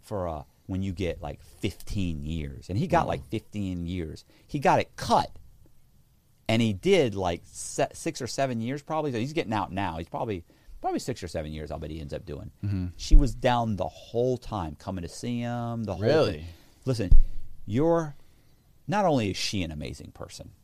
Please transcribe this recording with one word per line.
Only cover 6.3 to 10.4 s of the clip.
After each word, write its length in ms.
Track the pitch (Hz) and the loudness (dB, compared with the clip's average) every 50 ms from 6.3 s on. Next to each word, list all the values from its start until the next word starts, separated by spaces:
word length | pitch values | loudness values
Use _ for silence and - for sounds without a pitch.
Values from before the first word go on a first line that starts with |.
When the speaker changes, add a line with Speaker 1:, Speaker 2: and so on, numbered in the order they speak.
| _ _ _ - | _ _ _ 0
Speaker 1:
And 120 | 110 113 | 2 2
he 120 | 117 113 104 | 2 2 0
did, 420 | 92 - 180 196 185 147 120 101 | 0 2 4 6 6 6 4 2
like, 280 | 98 95 87 85 87 - | -2 -2 -2 -2 -4 -6
se-, 440 | - - - - - - - 143 - - | -16 -16 -14 -12 -10 -2 -2 -2 -2 -2
six 260 | - - 165 151 - | -6 -6 -6 -6 -6
or 60 | 131 | -8
seven 340 | 113 - - 139 135 127 113 | -8 -2 -2 0 0 0 -2
years 220 | 113 120 135 147 - | -4 -4 -6 -6 -6
probably. 300 | - 156 156 151 151 123 | -4 -4 -2 -2 -2 -2
So 60 | 113 | -2
he's 140 | 110 139 151 | -4 -2 -2
getting 200 | 165 - 92 110 | -4 -2 0 -2
out 200 | 104 92 - 76 | -2 -2 -2 -4
now. 240 | 98 101 90 80 82 | -4 -4 -4 -4 -6
He's 100 | 85 - | -8 -8
probably, 360 | - 156 139 117 104 90 | -6 -6 -4 -4 -6 -6